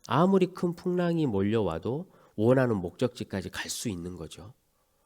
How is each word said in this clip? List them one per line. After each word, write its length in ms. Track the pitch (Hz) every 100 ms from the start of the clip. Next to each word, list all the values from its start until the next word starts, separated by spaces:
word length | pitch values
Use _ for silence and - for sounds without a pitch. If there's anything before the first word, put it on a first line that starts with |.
| -
아무리 400 | 120 185 196 175
큰 280 | - 180 170
풍랑이 500 | 185 180 175 170 151
몰려와도 840 | 98 101 113 98 80 101 139 180 _ _ -
원하는 420 | 110 131 127 107
목적지까지 720 | 87 - 120 - 107 98 90
갈 200 | - -
수 200 | - 127
있는 260 | 90 85 90
거죠. 380 | 80 - 98 - _ _ _ _